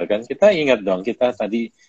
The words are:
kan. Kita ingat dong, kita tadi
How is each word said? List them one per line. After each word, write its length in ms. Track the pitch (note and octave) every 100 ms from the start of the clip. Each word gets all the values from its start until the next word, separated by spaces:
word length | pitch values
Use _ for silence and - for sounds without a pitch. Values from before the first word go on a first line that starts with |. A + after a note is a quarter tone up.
| E2+
kan. 160 | G#2
Kita 320 | A#2+ C3+ G#3 F3
ingat 240 | C#3+ A#2
dong, 240 | G2 F#2
kita 320 | G#2 A2 B2 -
tadi 320 | G#2+ A2+ A2+ _